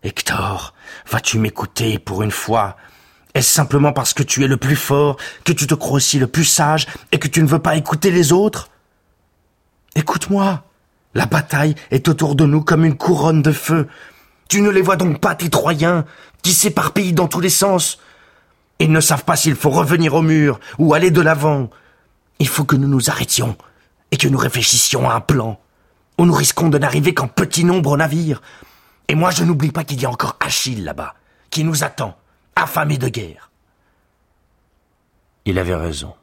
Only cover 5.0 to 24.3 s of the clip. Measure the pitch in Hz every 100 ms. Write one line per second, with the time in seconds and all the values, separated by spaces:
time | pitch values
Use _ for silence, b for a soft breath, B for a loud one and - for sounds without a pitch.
5 | 147 139 B B - 165 143 151 - 139
6 | - 147 127 - 160 - 147 156 - B
7 | B - 147 170 156 156 - 156 143 156
8 | 196 175 156 175 214 - - _ _ _
9 | _ _ _ _ _ _ _ _ _ 156
10 | 151 - - 196 196 180 - _ _ _
11 | _ - 107 151 147 147 151 151 B 135
12 | 151 156 160 143 151 147 156 160 165 143
13 | - 165 147 160 147 143 - 165 143 B
14 | B B B B _ 202 202 190 180 185
15 | 185 147 196 165 170 - - 147 165 175
16 | 151 B B B 175 180 208 208 - -
17 | 190 165 175 - 180 - 196 185 160 -
18 | b b b b b b b _ 156 156
19 | 151 143 - 160 160 135 151 139 156 170
20 | 160 143 160 156 147 113 B B 151 151
21 | 180 160 156 156 151 143 120 b b b
22 | b b _ _ 143 - 143 139 139 139
23 | 120 - 120 - 120 104 b b b b
24 | _ 127 143